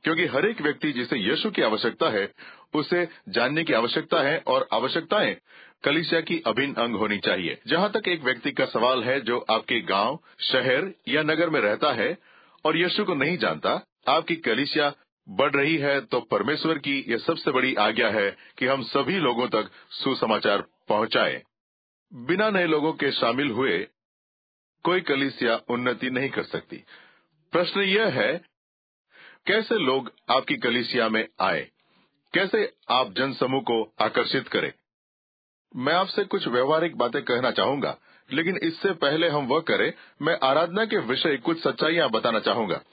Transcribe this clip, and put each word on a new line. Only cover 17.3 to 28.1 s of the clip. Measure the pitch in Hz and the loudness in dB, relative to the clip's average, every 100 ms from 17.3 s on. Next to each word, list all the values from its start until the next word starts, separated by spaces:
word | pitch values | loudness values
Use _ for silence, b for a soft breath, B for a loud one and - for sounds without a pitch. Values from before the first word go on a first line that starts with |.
| 160 - | -2 0
बड़ी | 131 131 | 2 2
आज्ञा | 107 104 113 113 | 2 2 2 2
है | 107 101 95 B - | 2 0 -4 B -4
कि | 127 | 0
हम | 135 | 0
सभी | 120 143 135 190 | 0 -2 0 0
लोगों | 143 120 123 | 0 0 0
तक | 110 101 B B | 0 -2 B B
सुसमाचार | - 139 120 113 107 107 101 - _ - | -6 -2 0 0 2 2 0 -2 _ 0
पहुंचाएं। | 107 110 127 92 65 - _ _ _ _ _ _ 127 123 | 0 2 2 2 -2 -12 _ _ _ _ _ _ -14 -2
बिना | 185 220 | 2 2
नए | 196 175 | 2 2
लोगों | 156 151 | 2 0
के | 151 139 | 0 -2
शामिल | 123 120 123 143 | 0 0 0 -2
हुए | 113 127 87 101 _ _ _ _ _ _ _ _ _ | 0 0 -2 -4 _ _ _ _ _ _ _ _ _
कोई | - 185 | -2 0
कलीसिया | 170 135 139 - 120 113 - | 0 0 0 0 0 0 -2
उन्नति | 120 123 117 127 | -2 0 -2 -4
नहीं | 127 135 | -2 -2
कर | - | -4
सकती। | - - - - _ B B B B _ _ | -6 -8 -8 -18 _ B B B B _ _
प्रश्न | 165 175 196 | -2 0 0
यह | 196 196 | 2 2
है, | 220 | 2